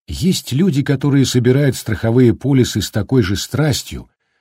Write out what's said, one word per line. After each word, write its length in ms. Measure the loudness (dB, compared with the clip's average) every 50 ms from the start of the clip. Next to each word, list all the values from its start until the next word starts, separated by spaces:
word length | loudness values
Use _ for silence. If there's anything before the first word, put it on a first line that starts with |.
| _
Есть 460 | -12 -8 -2 -2 -2 -2 -2 -4 -4
люди, 300 | -2 0 0 0 0 0
которые 440 | 0 -2 -2 -2 0 0 2 2 2
собирают 500 | 2 2 2 4 4 4 2 2 0 -2
страховые 580 | -4 -6 -6 -6 -2 -2 0 4 4 4 4 4
полисы 460 | 2 0 0 2 2 2 2 0 -4
с 100 | -4 -4
такой 320 | -4 -6 -4 0 0 0
же 140 | 0 0 -2
страстью, 720 | -6 -6 -6 -4 -2 0 0 -2 -4 -6 -10 -14 -14 -16 _ _ _ _ _ _ _